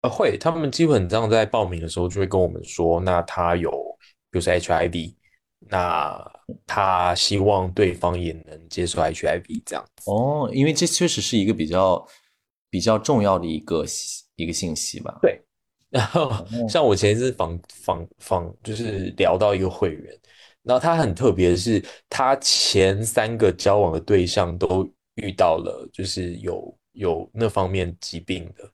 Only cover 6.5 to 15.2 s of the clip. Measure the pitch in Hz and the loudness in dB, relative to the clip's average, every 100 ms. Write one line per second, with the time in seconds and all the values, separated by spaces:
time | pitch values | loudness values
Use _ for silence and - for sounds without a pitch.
6.5 | - - - 95 90 90 87 - 101 98 | -18 -6 0 2 2 2 0 0 2 2
7.5 | 101 92 92 98 90 87 87 85 78 - | 2 0 2 0 2 -2 -2 -6 -8 -16
8.5 | 78 82 - 87 - 80 80 73 85 - | -20 -14 -4 -4 0 -2 0 -2 -2 -6
9.5 | - - 69 - _ - 104 131 151 127 | -12 -8 -10 -12 _ -4 -2 0 -2 -2
10.5 | 135 143 160 170 - 175 - - 117 98 | 2 2 2 0 0 0 0 0 0 2
11.5 | 107 78 87 95 87 - - _ _ _ | 0 0 2 4 2 -2 -20 _ _ _
12.5 | _ _ 95 98 107 - 135 101 95 85 | _ _ -2 2 0 2 2 4 2 0
13.5 | 78 - 80 78 - - - _ - 82 | -6 -2 -2 -2 -8 -10 -12 _ -8 -6
14.5 | - 90 78 - - - - | -4 -6 -6 -8 -8 -12 0